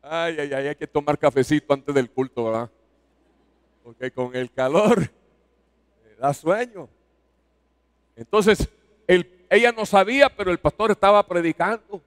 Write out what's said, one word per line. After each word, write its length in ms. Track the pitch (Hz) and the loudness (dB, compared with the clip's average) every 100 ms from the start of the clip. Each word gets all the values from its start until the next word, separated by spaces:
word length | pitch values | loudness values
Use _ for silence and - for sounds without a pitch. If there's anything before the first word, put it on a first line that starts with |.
Ay, 340 | 143 165 170 160 | -10 -6 -6 -6
ay, 140 | 143 | -6
ay, 140 | 135 139 | -6 -6
hay 60 | |
que 120 | 151 151 | -8 -6
tomar 320 | 151 147 147 | -6 -2 0
cafecito 560 | 151 139 127 151 - | 2 2 2 0 0
antes 200 | 139 131 | -2 0
del 160 | 139 120 | -2 -2
culto, 340 | - 131 - | -4 -6 -4
¿verdad? 260 | 113 110 117 _ _ _ _ _ _ _ _ _ _ _ | -4 -4 -6 _ _ _ _ _ _ _ _ _ _ _
Porque 280 | 120 113 127 | -20 -12 -12
con 240 | - 123 | -8 -8
el 160 | 127 127 | -6 -8
calor, 500 | - 131 160 214 226 | -4 0 2 4 2
<laughs> 1000 | 151 _ _ _ _ _ _ _ _ _ | 0 _ _ _ _ _ _ _ _ _
eh, 120 | _ _ | _ _
da 140 | 131 | -4
sueño. 560 | 143 156 202 247 208 131 _ _ _ _ _ _ _ _ _ _ _ _ - | -4 -2 -2 -2 -10 -20 _ _ _ _ _ _ _ _ _ _ _ _ -20
Entonces, 520 | 113 208 208 208 - _ _ _ - | -4 0 2 2 -2 _ _ _ 0
el, 400 | 180 170 _ _ | 0 0 _ _
ella 220 | 202 240 | 2 2
no 120 | 226 | 0
sabía, 440 | 214 202 190 262 277 | 0 2 2 2 2
pero 160 | - 196 | 2 -4
el 80 | 175 | -2
pastor 340 | 151 - 220 | -2 -2 -2
estaba 340 | 202 196 208 202 | 2 4 4 2
predicando. 760 | 175 170 156 175 226 _ 202 | -2 -2 -2 -4 -4 _ -18